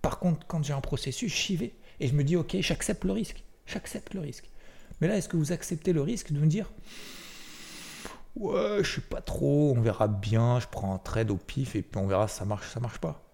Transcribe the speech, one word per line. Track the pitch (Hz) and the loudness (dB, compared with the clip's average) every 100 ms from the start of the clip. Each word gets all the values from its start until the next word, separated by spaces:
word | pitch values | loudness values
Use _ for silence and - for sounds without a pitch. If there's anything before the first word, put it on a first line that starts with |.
Par | 240 - | 0 2
contre, | 180 160 - | 2 2 0
quand | 165 | -2
j'ai | 143 | 0
un | 139 | 0
processus, | - - - 131 226 | 0 -2 -2 -2 -2
j'y | - - 175 | -2 0 0
vais. | 220 - - - | -2 -8 -20 -2
Et | 127 | 2
je | |
me | 143 | 4
dis, « | 139 175 | 4 4
Ok, | 165 190 | 2 0
j'accepte | - 165 - - | 0 0 0 0
le | 185 | 0
risque. | 196 202 - - - - | 0 -2 -8 -14 -20 -10
J'accepte | - - 208 - | -8 -8 -10 -8
le | 190 | -6
risque. » | 147 - - - - - - - | -6 -8 -14 -16 -16 -18 -16 0
Mais | 160 | 2
là, | 208 | 2
est-ce | - | 2
que | 170 | 0
vous | 147 | 2
acceptez | 175 - 160 - | 0 -2 -2 2
le | 165 | 2
risque | 143 240 - | 2 -2 -2
de | 143 | 4
me | 156 | 4
dire, « | 185 196 - - - - - - - - - - - - - - - - - | 4 -2 -10 -16 -14 -14 -14 -16 -16 -16 -16 -16 -14 -14 -12 -12 -14 -12 -6
Ouais, | 196 - 208 - | 0 2 2 2
je | 175 - | 2 0
sais | |
pas | - - | -4 -6
trop, | - - 143 143 147 123 | -4 0 4 6 6 6
on | |
verra | 113 101 107 | 4 4 2
bien, | 104 104 110 120 123 | 2 2 4 6 4
je | - | 0
prends | - 95 95 | -4 -2 -2
un | |
trade | - 113 110 | -2 0 2
au | 98 | 0
pif | - - 131 107 | -2 -4 -2 -2
et | |
puis | - 104 | -4 -2
on | 98 | 2
verra | 95 107 | 2 2
si | - | 0
ça | 98 | -2
marche, | 104 - | -2 -4
ça | 117 | -6
marche | 117 - | -4 -4
pas. » | 160 147 - | -6 -6 -14